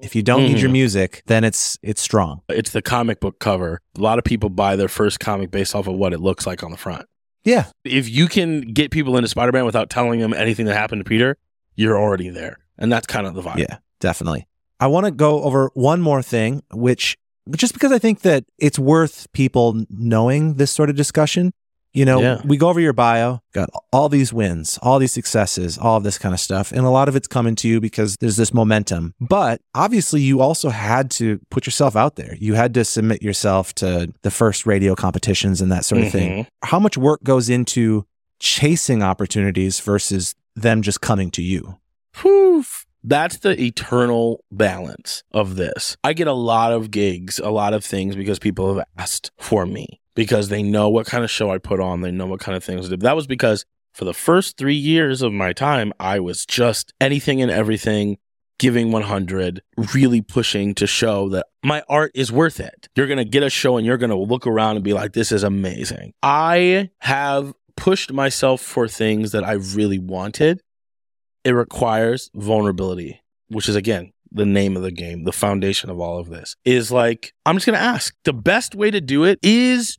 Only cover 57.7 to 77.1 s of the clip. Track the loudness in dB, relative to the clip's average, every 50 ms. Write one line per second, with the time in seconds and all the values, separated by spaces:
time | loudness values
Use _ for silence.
57.7 | -2 -2 0 0 0 0 0 -2 -4 -6 _ _ _ _ _ _ _ 0 0 2
58.7 | 2 2 0 2 0 -2 -2 -2 -4 -4 -4 -4 -4 -4 -4 -4 -6 -8 -14 _
59.7 | _ -6 -4 -2 2 2 4 4 4 2 0 0 -2 -2 -2 0 -2 -2 -2 -2
60.7 | -2 -2 -2 -2 0 0 0 0 0 0 -2 -2 -2 -4 -6 -6 _ _ -2 -2
61.7 | -2 -2 -2 0 0 0 0 0 -2 -4 -4 0 2 2 2 2 0 -6 -12 -12
62.7 | -16 _ -20 _ _ -2 0 0 0 -2 -2 2 2 2 2 2 0 0 0 2
63.7 | 2 2 2 0 0 0 0 0 0 0 0 -2 -2 -2 -2 0 0 2 2 0
64.7 | 0 -2 -2 -2 -2 -2 -2 -4 -2 -2 -2 0 0 0 0 0 0 -2 -4 -4
65.7 | -6 -8 -10 -10 -10 -12 -14 -18 -8 _ 0 0 2 2 2 2 2 2 4 2
66.7 | 2 0 -2 -6 -10 _ -4 -2 -2 -2 -2 -2 -2 -2 -4 -6 -12 _ _ _
67.7 | _ -2 0 0 0 0 -2 -4 -4 -2 -2 -2 0 0 0 0 0 0 -4 -4
68.7 | -2 -2 -2 -2 -2 -2 0 0 0 0 -2 -2 -2 -2 -2 -2 -4 -4 -4 -4
69.7 | -2 -2 0 0 0 -2 -4 -6 -8 -8 -8 -8 -2 0 2 2 2 0 -6 _
70.7 | _ _ _ _ _ _ _ _ _ _ _ _ _ _ 0 0 2 2 0 -2
71.7 | -2 -2 0 0 2 2 0 0 -2 -4 -6 -12 -12 -8 -2 0 2 2 4 2
72.7 | 2 2 0 -4 -4 -6 -10 -12 -14 -18 _ _ _ _ _ _ -8 -4 -2 0
73.7 | 0 0 0 0 -2 -2 -4 -10 _ _ _ _ -4 0 2 2 4 2 2 0
74.7 | -2 -4 -6 -6 -8 -8 -10 -10 -10 -6 -6 -6 -2 0 0 0 0 0 -2 -2
75.7 | -2 -4 -6 -8 -8 -8 -8 -6 -8 -8 -10 -12 -16 -16 -16 -18 -18 -2 _ 2
76.7 | 2 2 2 0 0 2 2 2